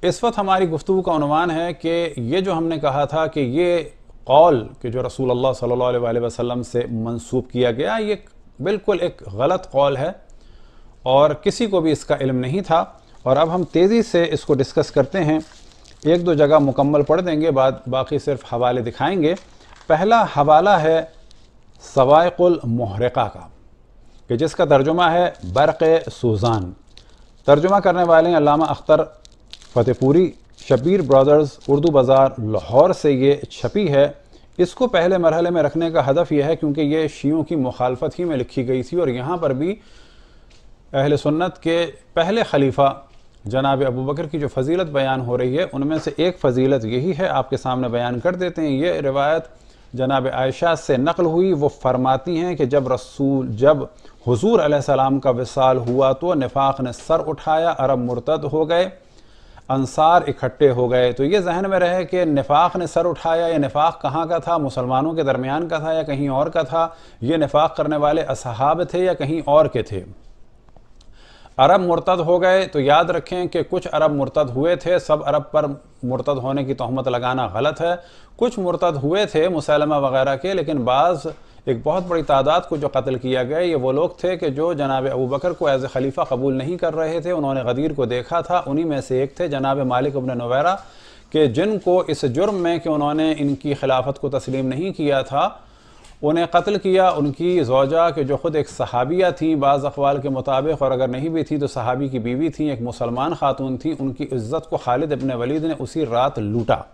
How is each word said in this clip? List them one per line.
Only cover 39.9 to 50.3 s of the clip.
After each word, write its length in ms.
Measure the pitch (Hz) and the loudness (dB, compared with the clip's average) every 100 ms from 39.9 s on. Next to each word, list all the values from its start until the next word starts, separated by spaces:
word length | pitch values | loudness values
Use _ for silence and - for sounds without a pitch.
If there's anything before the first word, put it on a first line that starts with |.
| - - - - - - - - - _ | -20 -20 -20 -20 -20 -20 -20 -20 -20 _
अहले 240 | 135 143 147 | -2 2 2
सुन्नत 380 | 151 151 180 175 | 0 0 -2 -4
के 260 | 165 165 170 - _ - | -2 -2 -2 -6 _ -2
पहले 280 | 165 220 208 | 0 0 0
खलीफा 440 | 147 139 123 139 - - - - _ 104 | 2 0 2 2 0 -14 -20 -20 _ -6
जनाब 360 | 127 135 135 | -2 0 0
अबू 200 | 135 123 | 0 -2
बकर 240 | 131 147 165 | -4 -6 -6
की 120 | 165 | -4
जो 80 | 143 | -4
फजीलत 380 | - 131 175 175 | -4 -2 -2 -2
बयान 320 | 143 135 131 | -2 -2 -2
हो 140 | 127 123 | -2 -2
रही 200 | 127 135 | 0 -2
है, 80 | 180 | -4
उनमें 320 | 135 139 156 | -4 -2 -2
से 140 | - - | -4 -2
एक 180 | 170 175 | -2 0
फजीलत 460 | 143 127 131 135 110 | 0 2 2 2 0
यही 280 | 123 156 | -4 -2
है, 140 | 151 185 | -2 -2
आपके 280 | 139 127 135 | -2 -2 -4
सामने 300 | 131 127 127 | -4 -4 -2
बयान 300 | 117 120 123 | -2 -4 -2
कर 160 | 170 180 | -4 -2
देते 240 | 180 170 | -6 -4
हैं। 80 | 156 | -2
ये 280 | 135 170 160 | 0 -2 -2
रिवायत 460 | 139 135 143 160 - - - - - 120 | -2 0 0 0 -4 -20 -20 -20 -18 -6
जनाब 320 | 131 135 131 | -2 0 -2